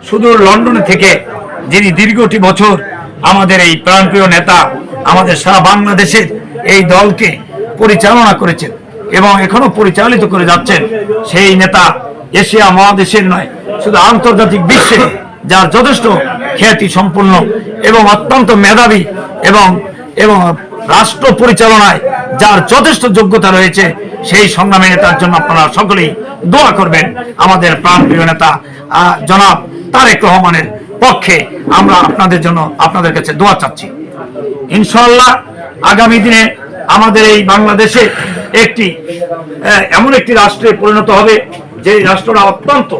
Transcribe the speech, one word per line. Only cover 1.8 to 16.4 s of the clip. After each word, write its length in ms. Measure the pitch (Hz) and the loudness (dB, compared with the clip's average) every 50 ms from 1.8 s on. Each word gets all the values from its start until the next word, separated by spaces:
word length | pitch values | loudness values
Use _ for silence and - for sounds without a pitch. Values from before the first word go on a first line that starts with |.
| 208 196 | 0 0
দীর্ঘটি 460 | 165 156 214 220 226 240 233 196 190 220 | 2 2 0 0 2 0 0 0 0 2
বছর 380 | 190 185 190 190 202 214 202 175 - - - - - - - - | 2 0 2 2 2 2 2 0 -4 -10 -12 -14 -16 -16 -16 -4
আমাদের 380 | 143 160 190 196 196 180 190 185 | 0 2 2 2 2 2 2 2
এই 160 | 180 170 165 | 2 2 0
প্রাণপ্রিয় 500 | - - 180 185 190 190 180 190 202 190 185 | 0 0 2 2 2 2 2 2 2 2 2
নেতা, 420 | 170 175 175 196 180 156 160 175 - - - - - - - | 2 0 0 0 0 0 0 -4 -4 -10 -12 -12 -14 -6 -2
আমাদের 320 | 139 165 185 185 180 170 | 0 2 2 2 0 -2
সারা 240 | 147 - 185 202 190 | -2 0 0 2 2
বাংলাদেশের 640 | 165 185 202 208 208 208 196 185 202 - - 220 214 156 - - - - - - - | 4 2 2 2 0 0 0 0 0 2 0 0 0 -2 -6 -12 -14 -14 -14 -10 -4
এই 200 | 180 190 196 185 | 0 0 2 2
দলকে 540 | 165 180 185 202 208 196 - 226 180 - - - - - - 214 233 - - | 2 4 4 4 2 0 0 -2 -4 -4 -6 -14 -16 -12 -12 -10 -10 -4 0
পরিচালনা 540 | 214 214 208 165 170 202 233 240 233 214 | 2 2 2 2 2 2 2 4 4 2
করেছেন 380 | 185 156 196 175 165 - 156 139 - - - - - - - - | 2 0 -2 -4 -4 -4 -8 -12 -12 -16 -20 -20 -18 -16 -12 -4
এবং 300 | - 185 196 208 202 196 | -2 0 2 2 2 2
এখনো 260 | 190 185 190 247 277 220 | 0 0 0 0 0 0
পরিচালিত 560 | 165 208 208 196 165 196 208 240 247 196 196 | 0 0 0 0 2 0 0 0 2 0 0
করে 200 | 175 180 185 175 | 0 0 -2 0
যাচ্ছেন, 420 | 170 175 175 - - 196 165 - 220 226 214 202 202 214 220 - | 0 0 -2 0 -2 -2 -2 -2 -4 -6 -8 -6 -4 -6 -6 -6
সেই 300 | - - 180 196 196 190 | -4 0 0 2 4 4
নেতা 380 | 185 190 185 190 190 175 160 - - - - - - - - | 2 2 2 2 2 2 2 0 -2 -10 -14 -16 -16 -16 -4
এশিয়া 380 | - 185 202 - 202 214 208 190 | -2 -2 -2 2 2 2 4 4
মহাদেশের 540 | 180 185 196 202 202 196 190 - - 220 190 | 4 4 4 2 2 2 -2 0 0 0 0
নয়, 220 | 185 180 180 - - - - - - - - - | 0 -2 -2 -4 -8 -14 -16 -12 -10 -8 -6 -4
শুধু 120 | 208 202 | 0 2
আন্তর্জাতিক 680 | 180 180 214 233 220 254 240 214 190 220 175 185 202 170 | 2 4 4 2 2 2 2 2 2 2 2 0 0 0
বিশ্বে 320 | 170 - - - - 233 - - - - - - - - - - | 2 2 2 2 2 2 2 0 0 -4 -8 -14 -16 -20 -16 -6
যার 260 | - 180 190 185 160 | 0 2 2 2 2
যথেষ্ট 360 | 170 233 226 285 269 - - 233 - - 269 - - - | 2 2 2 2 0 0 0 0 0 0 -2 -4 -8 -10